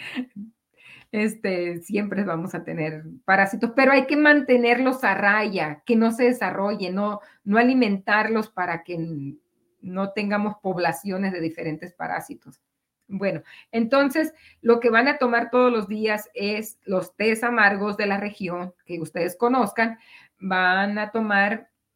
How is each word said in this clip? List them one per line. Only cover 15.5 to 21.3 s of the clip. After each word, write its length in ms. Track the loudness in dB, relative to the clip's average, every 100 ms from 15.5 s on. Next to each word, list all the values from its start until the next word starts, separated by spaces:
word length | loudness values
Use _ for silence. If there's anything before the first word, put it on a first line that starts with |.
todos 200 | 2 4
los 160 | 2 -2
días 440 | -4 -2 -2 -6
es 460 | -6 -4 -4 -8 -12 -4
los 280 | -4 -4
tés 300 | -2 0 0
amargos 540 | 0 4 4 2 -2 -2
de 80 | -2
la 100 | -2
región, 560 | -4 -8 -8 -6 -8 -14 -12
que 120 | -10
ustedes 380 | -8 -4 -6 0
conozcan, 640 | 2 2 0 0 -2 -4 _ -20 _ _
van 580 | -2 2 2 2 0 -4
a 120 | -4
tomar, 580 | -4 0